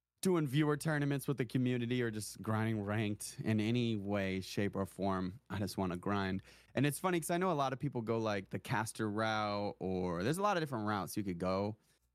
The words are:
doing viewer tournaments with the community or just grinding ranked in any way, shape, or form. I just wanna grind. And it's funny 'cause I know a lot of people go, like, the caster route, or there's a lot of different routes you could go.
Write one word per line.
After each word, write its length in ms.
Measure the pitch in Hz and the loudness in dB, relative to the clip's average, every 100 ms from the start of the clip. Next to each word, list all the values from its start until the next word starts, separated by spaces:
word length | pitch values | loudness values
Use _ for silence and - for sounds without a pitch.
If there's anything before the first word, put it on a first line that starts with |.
| _ _ | _ _
doing 260 | 190 175 147 | 2 2 4
viewer 300 | 143 151 147 | 2 2 2
tournaments 500 | 165 151 143 139 - | 0 2 2 0 0
with 100 | 135 | -2
the 80 | 123 | 0
community 560 | 131 123 123 117 127 | 2 2 2 2 2
or 80 | 117 | 0
just 300 | 107 101 - | -2 -6 -6
grinding 400 | 98 110 110 107 | 0 2 2 0
ranked 540 | 101 104 104 104 - - 123 | 0 0 0 -2 -8 -6 0
in 140 | 107 | 2
any 360 | 107 123 117 107 | 2 2 2 0
way, 440 | 98 101 95 95 | 0 0 2 0
shape, 340 | 95 - 101 98 | -2 -2 0 0
or 100 | 95 | -4
form. 540 | - 95 95 92 104 - | -2 0 0 -2 -6 -6
I 100 | 101 | -4
just 180 | 98 - | -2 0
wanna 200 | 92 87 | 0 0
grind. 460 | 101 101 95 95 - - - - | 0 0 0 -2 -6 -18 -8 0
And 100 | 143 | 0
it's 140 | - | 0
funny 200 | 185 175 | 0 0
'cause 120 | 160 | 0
I 60 | 175 | 0
know 140 | 190 | 2
a 20 | |
lot 200 | 151 135 | 2 0
of 60 | 127 | 0
people 220 | 147 127 | -2 -2
go, 180 | 113 113 | 0 0
like, 300 | 110 101 95 | 2 0 -4
the 80 | 110 | -8
caster 500 | - 104 110 - 110 | -2 -2 -2 -2 -2
route, 640 | 104 110 107 107 104 101 - | 0 0 0 0 -2 -2 -4
or 440 | 92 92 90 85 | -2 0 0 0
there's 160 | 107 175 | 0 2
a 40 | |
lot 140 | 208 202 | 2 2
of 40 | |
different 260 | 151 120 107 | 0 -2 -2
routes 300 | 104 82 - | -2 -2 -4
you 60 | |
could 160 | 98 85 | -4 -2
go. 380 | 90 95 104 110 _ _ _ | 0 0 0 -4 _ _ _